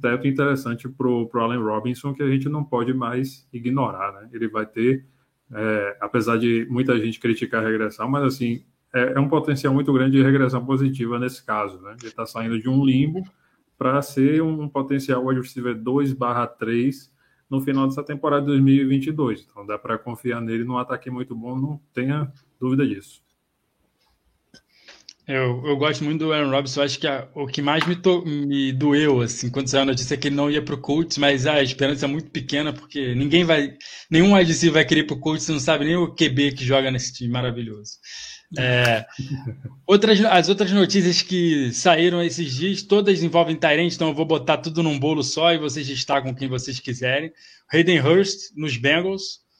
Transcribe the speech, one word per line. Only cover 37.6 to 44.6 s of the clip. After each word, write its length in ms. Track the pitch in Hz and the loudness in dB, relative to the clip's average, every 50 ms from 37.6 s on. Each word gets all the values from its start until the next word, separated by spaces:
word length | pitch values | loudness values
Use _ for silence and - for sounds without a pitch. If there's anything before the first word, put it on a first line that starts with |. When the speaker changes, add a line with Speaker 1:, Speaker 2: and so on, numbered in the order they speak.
| 117 110 107 104 104 - - _ - - - - - - - - _ - - 127 | -8 -10 -12 -14 -16 -18 -20 _ -20 -20 -18 -18 -18 -18 -20 -20 _ -12 -6 -2
Speaker 2:
É, 480 | 127 127 123 123 123 120 113 110 - - - - 131 135 143 131 - | 0 2 4 4 4 2 0 -2 -2 -6 -12 -12 -8 -8 -8 -8 -8
<laughs> 400 | 117 - - - - - - - | -10 -12 -12 -16 -18 -18 -4 2
outras, 360 | - 202 202 220 214 214 190 220 | 4 6 6 8 6 6 6 6
as 240 | 208 185 175 156 170 | 6 6 4 4 4
outras 240 | 202 202 208 180 | 2 0 2 2
notícias 500 | 196 202 180 - - 196 170 180 170 - | 4 4 4 4 4 2 2 2 2 0
que 500 | - - 185 180 170 165 156 143 131 117 | -2 -2 0 0 2 2 2 2 0 -2
saíram 480 | 117 - - 180 165 160 170 180 175 175 | -2 0 4 4 4 6 4 2 2 2
esses 320 | 170 165 123 170 165 135 | -2 -2 -2 -4 -4 -4
dias, 300 | 127 131 170 196 190 190 | -4 -2 -2 -2 -4 -4
todas 400 | - - 202 208 202 202 190 160 | 0 2 2 4 4 4 2 2
envolvem 320 | 170 165 170 170 170 165 160 | 2 2 4 4 2 2 0
tight 240 | 151 - 156 147 160 | 0 2 2 4 4
end, 140 | 175 170 175 | 2 0 0
então 140 | - 165 160 | 0 -2 -2
eu 60 | 143 | 0
vou 120 | 147 160 | 0 0
botar 320 | 156 160 143 127 160 151 | 0 0 0 2 0 0
tudo 240 | - | 0